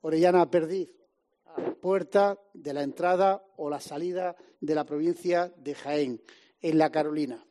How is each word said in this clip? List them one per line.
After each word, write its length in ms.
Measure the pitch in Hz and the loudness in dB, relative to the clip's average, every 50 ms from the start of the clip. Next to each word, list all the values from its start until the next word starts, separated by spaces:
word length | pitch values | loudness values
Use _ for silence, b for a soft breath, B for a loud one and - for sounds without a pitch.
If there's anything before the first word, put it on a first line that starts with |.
Orellana 500 | _ 160 156 160 170 180 180 180 170 - | _ -2 0 4 4 6 6 6 4 4
Perdiz, 400 | 170 175 160 160 185 190 175 - _ _ _ _ _ _ _ _ _ _ _ | 2 0 0 0 -4 -6 -6 -8 _ _ _ _ _ _ _ _ _ _ _
a 140 | _ 165 - | _ -12 -8
la 140 | - - - | -8 -8 -8
puerta 640 | _ - 180 190 196 175 - - 202 202 202 202 - _ _ _ | _ -2 0 0 0 -2 2 2 4 4 4 2 -2 _ _ _
de 180 | - - 147 135 | -14 -12 -8 -6
la 100 | 143 143 | -4 -4
entrada 640 | 139 147 - 170 175 180 180 190 196 190 196 - _ _ | -6 -4 -2 0 0 2 4 4 2 2 0 -4 _ _
o 120 | - 165 147 | -10 -8 -6
la 120 | 147 139 | -6 -8
salida 540 | - - 147 147 170 180 180 185 185 180 175 b b b b b | -10 -12 -10 -8 -8 -6 -6 -4 -6 -6 -8 b b b b b
de 140 | - 147 156 | -4 -2 -2
la 100 | 151 147 | -2 -2
provincia 680 | 147 147 147 151 170 175 170 - 180 175 170 175 180 175 | -4 -4 -2 -2 -2 -2 -2 -2 0 0 0 0 -2 -6
de 180 | - 131 147 143 | -14 -12 -10 -10
Jaén, 480 | - - 139 147 151 147 131 120 110 b b b b b b b b | -10 -6 -4 -2 -2 0 -2 -4 -8 b b b b b b b b
en 180 | - 165 160 156 | -4 0 2 4
La 120 | 156 156 | 2 4
Carolina. 540 | - 156 151 151 151 156 151 123 123 110 _ _ | 2 -2 -2 -2 -2 -4 -6 -6 -8 -14 _ _